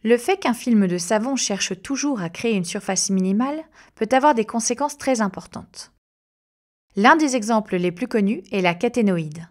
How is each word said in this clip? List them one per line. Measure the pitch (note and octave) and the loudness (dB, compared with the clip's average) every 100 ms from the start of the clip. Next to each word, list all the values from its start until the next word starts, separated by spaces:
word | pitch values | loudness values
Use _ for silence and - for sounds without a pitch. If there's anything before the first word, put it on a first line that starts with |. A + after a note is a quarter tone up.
Le | A3 A#3 | 4 2
fait | A#3 F#4+ | 2 0
qu'un | C#4+ A#3 | 0 -2
film | - A3 F#3+ | 2 4 4
de | F3+ | 0
savon | F3 G#3+ A#3+ C4 | 0 0 0 -2
cherche | - F#3+ - F#3+ | -2 -2 -4 -6
toujours | - C4+ D4 B3+ | -6 -4 -2 -2
à | E3 | -4
créer | F3 A#3 G#3 | -4 -2 0
une | E3+ | -2
surface | G#3 - F#3+ G3+ | -6 -4 -4 0
minimale | F#3+ F#3 G3+ C4 D#4 D#4+ - - | 0 2 0 0 -4 -10 -20 -20
peut | - A3 | -6 2
avoir | C4 D4 | 4 4
des | A#3+ G#3+ | 2 0
conséquences | A#3 A#3 A#3+ D4 - | -2 -2 -2 -4 -4
très | - B3 | -2 0
importantes. | G3+ F3 - - - - - _ _ _ _ _ _ _ _ _ _ - | 0 -4 -14 -18 -18 -20 -20 _ _ _ _ _ _ _ _ _ _ 2
L'un | A3 D#4+ | 4 6
des | D4+ B3+ | 4 0
exemples | G#3 A3+ G#3+ F#3 | 0 -2 0 -2
les | F3 | -2
plus | F3 B3+ | -4 -2
connus | A3+ G3 A3+ - | 0 0 -2 -4
est | G3+ | -2
la | F3+ | 0
caténoïde | E3+ A#3+ A#3+ G#3 F3 D#3 D#3 E3 | 0 -2 2 2 2 -4 -10 -16